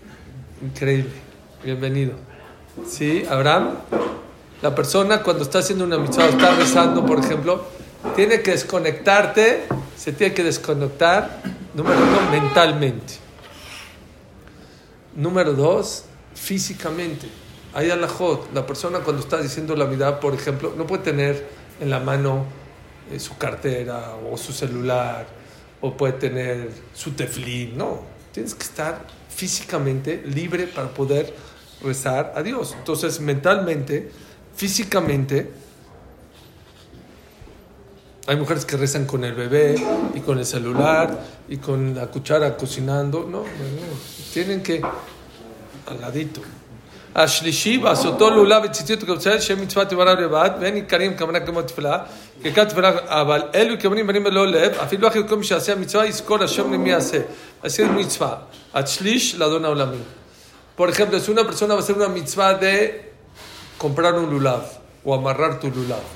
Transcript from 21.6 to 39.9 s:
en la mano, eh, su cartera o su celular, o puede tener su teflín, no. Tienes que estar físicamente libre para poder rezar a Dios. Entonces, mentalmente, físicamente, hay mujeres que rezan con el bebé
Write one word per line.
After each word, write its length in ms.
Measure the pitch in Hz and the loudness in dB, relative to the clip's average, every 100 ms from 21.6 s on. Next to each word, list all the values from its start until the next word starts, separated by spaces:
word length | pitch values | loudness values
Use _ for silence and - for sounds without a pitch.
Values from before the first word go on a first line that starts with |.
| - - | -20 -8
en 100 | 143 | -4
la 80 | 131 | -2
mano, 460 | 131 139 139 135 135 - - - - - - | 0 0 0 0 -4 -10 -20 -20 -20 -20 -14
eh, 80 | - | -12
su 180 | - - | -12 -8
cartera 760 | - - 143 123 123 117 117 113 113 | -8 -4 -4 -4 -4 -8 -10 -12 -10
o 60 | 117 | -10
su 160 | - | -10
celular, 760 | 139 131 123 123 123 120 117 113 - - - - - | -8 -6 -4 -2 -2 -2 -6 -10 -16 -20 -20 -20 -8
o 160 | 135 - | -6 -2
puede 160 | 139 | -2
tener 580 | 131 135 127 127 120 117 107 - | 0 -2 -2 -4 -6 -8 -14 -18
su 200 | - 160 | -14 -10
teflín, 680 | 139 123 127 123 123 117 123 | -6 -6 -6 -8 -6 -8 -6
no. 240 | - - - - - | -6 -8 -12 -20 -16
Tienes 220 | - 240 | -10 -10
que 100 | - | -10
estar 420 | - - 156 165 - - - | -12 -8 -8 -8 -14 -20 -16
físicamente 920 | - 185 - - 160 139 135 135 160 143 | -10 -6 -6 -6 -4 -2 -2 -4 -6 -6
libre 400 | 139 170 175 175 | -6 -4 -4 -4
para 240 | 147 127 | -6 -8
poder 440 | - 135 143 156 - - - - - | -4 0 0 -2 -8 -18 -20 -20 -10
rezar 520 | 139 131 135 131 156 151 | -6 -4 -2 -2 -2 -4
a 60 | |
Dios. 320 | 175 254 147 - | -6 -6 -8 -10
Entonces, 400 | - 156 165 147 | -6 -4 -2 -4
mentalmente, 920 | 147 135 180 202 180 151 135 147 - - - - - | -2 0 4 4 2 -4 -4 -6 -6 -16 -20 -20 -18
físicamente, 960 | - 196 196 220 202 160 143 135 139 - - - - - - - - - - - - - - - - - - - - - - - - - - - - - | -6 -2 -2 0 0 2 0 0 -2 -2 -12 -20 -20 -20 -20 -20 -20 -20 -20 -20 -20 -20 -20 -20 -20 -20 -20 -20 -20 -20 -20 -20 -20 -20 -20 -20 -10 -2
hay 100 | 147 | -2
mujeres 300 | 143 160 - | 0 -4 -2
que 100 | 139 | -2
rezan 300 | 135 147 135 | -2 -2 -2
con 180 | 131 | -2
el 80 | 123 | -4
bebé 420 | 117 120 147 147 151 - | -6 0 4 4 2 0